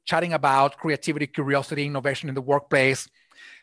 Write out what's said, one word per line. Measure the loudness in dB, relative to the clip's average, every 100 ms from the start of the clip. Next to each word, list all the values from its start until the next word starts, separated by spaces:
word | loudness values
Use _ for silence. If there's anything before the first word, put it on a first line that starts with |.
chatting | -2 -2 0
about, | 0 2 4 2 0
creativity, | -4 -4 -2 -4 -4
curiosity, | -4 0 0 0 -6 -4
innovation | -2 -4 -4 -6
in |
the | -8
workplace, | 0 0 2 2 4 2 -6 _ _ _ -20 -20